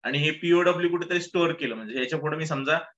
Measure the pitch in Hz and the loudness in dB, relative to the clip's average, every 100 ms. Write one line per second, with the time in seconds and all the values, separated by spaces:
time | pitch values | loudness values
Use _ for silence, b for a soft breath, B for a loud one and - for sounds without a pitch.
0 | 147 143 151 156 170 175 180 175 175 170 | -4 0 0 0 4 6 6 4 0 0
1 | 170 175 170 185 165 165 135 110 110 127 | -2 -4 -2 0 0 0 -6 -6 -8 -6
2 | 127 156 151 156 156 139 135 160 - | -2 -2 -2 -4 -4 -4 0 -2 -2